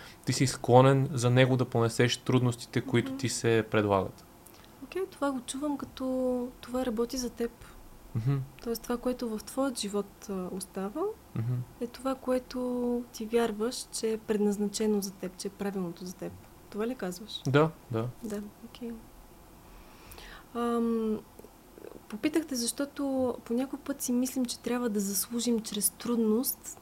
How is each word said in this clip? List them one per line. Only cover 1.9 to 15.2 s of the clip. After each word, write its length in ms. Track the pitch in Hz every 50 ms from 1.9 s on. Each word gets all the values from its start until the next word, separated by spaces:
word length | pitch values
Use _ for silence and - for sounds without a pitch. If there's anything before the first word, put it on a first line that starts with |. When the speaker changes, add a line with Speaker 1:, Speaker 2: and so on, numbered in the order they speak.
| - - 123 120 -
Speaker 1:
трудностите, 640 | - - - 127 127 127 123 117 - - - - 123
които 300 | - - - 120 123 -
Speaker 2:
Мгм. 60 | -
Speaker 1:
ти 120 | - - 117
се 360 | - - - 120 113 113 107 -
предлагат. 540 | - 110 104 104 101 98 92 - - - - - - - - - - - - - - - 277
Speaker 2:
Окей, 180 | - - 359 381
това 260 | 381 - - 285 285
го 100 | 269 254
чувам 360 | 240 - - 269 294 302 285
като 280 | 269 285 - - - 262 262 254 254 254 254 254 247 240 254 254 -
това 240 | - - 240 254 262
работи 320 | 254 214 220 240 240 269
за 120 | 262 247 233
теб. 220 | - - 233 240 - - - - - - - - - - - - -
Speaker 1:
Мгм. 200 | 117 110 131 139 139 131 - - - -
Speaker 2:
Тоест 200 | 240 233 233 -
това, 140 | - 247
което 320 | 240 - 254 254 247 254 226
в 140 | 220 214 -
твоят 360 | - - 262 269 277 254 -
живот, 260 | - 202 196 202 202 202 - - - -
а, 180 | 196 190 180 180
остава, 500 | 180 190 - - - 190 190 202 220 302 370 415 440 - - - -
Speaker 1:
Мгм. 180 | 120 113 120 127 123 123 - - -
Speaker 2:
е 60 | 247
това, 280 | 240 - - - 269 262
което 440 | 262 - 254 254 254 254 - - 254 254 247 247 247 247 240 240 240 240 -
ти 140 | - - 220
вярваш, 640 | 214 233 233 233 226 208 208 214 240 254 - - -
че 200 | - - - 220
е 60 | 220
предназначено 840 | 220 - - 220 208 208 208 202 202 208 202 202 - 220 214 214 202
за 100 | 190 208 190
теб, 240 | -